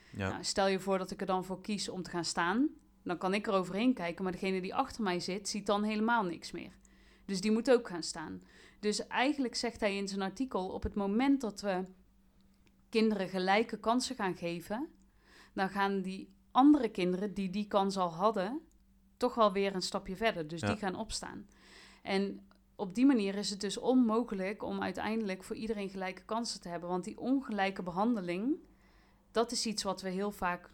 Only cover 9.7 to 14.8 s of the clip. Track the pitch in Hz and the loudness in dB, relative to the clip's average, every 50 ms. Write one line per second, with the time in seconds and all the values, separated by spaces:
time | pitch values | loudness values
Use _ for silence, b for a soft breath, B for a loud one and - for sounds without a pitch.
9.7 | 226 - - 208 196 202 202 190 196 196 196 190 190 - 269 262 - 202 185 185 | -2 0 0 0 0 0 -2 -2 -2 -2 -4 -4 -2 -4 -6 -2 -2 -2 -2 -2
10.7 | - 202 - 208 180 208 202 196 202 220 262 277 277 269 254 214 202 - 202 202 | -6 -6 -6 -4 -2 -2 -2 0 2 2 4 4 4 2 2 -4 -6 -4 -2 -2
11.7 | 185 180 190 180 - - - _ _ _ _ _ _ _ _ _ _ _ _ _ | -2 -2 -2 -4 -10 -18 -20 _ _ _ _ _ _ _ _ _ _ _ _ _
12.7 | _ _ _ _ - 226 220 220 214 196 190 185 185 190 185 185 196 208 233 - | _ _ _ _ 2 4 4 4 4 2 -2 -2 0 0 2 4 4 4 4 2
13.7 | - 214 - 220 233 254 247 - 262 - 214 185 170 - - 170 170 175 165 - | -2 -4 0 2 2 2 0 -2 -4 -2 -2 -2 -2 -2 -4 -4 -4 -6 -6 -6
14.7 | 202 233 | -6 -6